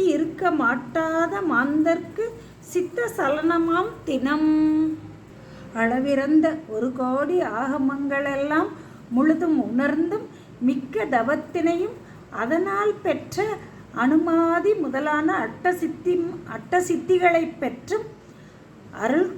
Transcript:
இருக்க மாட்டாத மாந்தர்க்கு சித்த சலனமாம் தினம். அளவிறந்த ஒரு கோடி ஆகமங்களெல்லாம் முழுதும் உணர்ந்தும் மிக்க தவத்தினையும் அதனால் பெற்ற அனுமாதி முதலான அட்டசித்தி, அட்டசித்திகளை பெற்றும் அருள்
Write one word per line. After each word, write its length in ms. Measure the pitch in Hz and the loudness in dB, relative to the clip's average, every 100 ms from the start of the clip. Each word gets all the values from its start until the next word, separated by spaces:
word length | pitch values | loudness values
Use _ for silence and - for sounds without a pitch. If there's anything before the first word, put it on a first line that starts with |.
| 370 | 4
இருக்க 380 | 294 320 - 359 302 | 2 0 0 0 2
மாட்டாத 720 | 240 262 - 330 320 330 339 403 359 | 2 0 -2 -2 0 0 0 0 0
மாந்தர்க்கு 720 | 240 277 302 320 339 - - 453 466 - - - | 2 2 2 2 2 -2 -6 -6 -6 -16 -20 -6
சித்த 360 | 359 359 359 466 - | -2 -2 -2 -4 -2
சலனமாம் 720 | 285 302 330 339 330 339 427 - | 0 0 2 2 2 2 0 -4
தினம். 480 | - 262 262 302 311 311 311 311 311 311 - - - - - - - 226 | -4 -2 0 2 4 4 4 4 2 -2 -10 -18 -20 -20 -20 -18 -10 0
அளவிறந்த 640 | 226 254 277 269 277 311 320 311 - | 2 2 2 0 4 4 4 0 -6
ஒரு 200 | 214 254 247 | -4 -4 -2
கோடி 360 | 254 262 294 359 262 214 | -2 0 0 0 0 -2
ஆகமங்களெல்லாம் 1120 | 262 285 269 277 285 277 285 277 285 311 381 - - - - | -2 0 0 0 -2 -2 0 -2 0 0 0 -4 -16 -18 -4
முழுதும் 440 | 247 311 320 339 294 | 2 4 4 2 2
உணர்ந்தும் 640 | 208 240 285 302 339 427 - - - - 247 | 2 0 2 2 0 -2 -6 -14 -20 -2 0
மிக்க 360 | 262 - 427 330 | 0 -4 -4 0
தவத்தினையும் 800 | 254 233 302 - 349 320 339 415 - - - - 220 | 0 2 -2 -2 -2 0 0 -2 -6 -16 -20 -14 -6
அதனால் 500 | 233 330 392 392 427 403 | -2 0 0 0 0 0
பெற்ற 420 | 370 277 - - 427 381 - - - 214 | -2 -2 -4 -4 -2 -4 -10 -18 -12 -2
அனுமாதி 720 | 247 320 330 330 330 339 381 427 | 4 4 4 4 4 2 2 2
முதலான 440 | 277 262 302 302 311 381 | 0 -2 0 0 0 0
அட்டசித்தி, 760 | 220 - 359 359 320 - 349 359 339 370 - | -4 -2 -2 0 -4 -4 0 0 -2 -6 -12
அட்டசித்திகளை 920 | 226 - 359 359 339 - 370 349 330 320 - | -12 0 0 2 -2 2 4 4 4 0 -4
பெற்றும் 460 | 262 254 - 427 - - - - - - - - - - | -6 -6 -4 -4 -4 -12 -20 -20 -20 -20 -20 -20 -18 -4
அருள் 300 | 220 302 359 | 0 2 0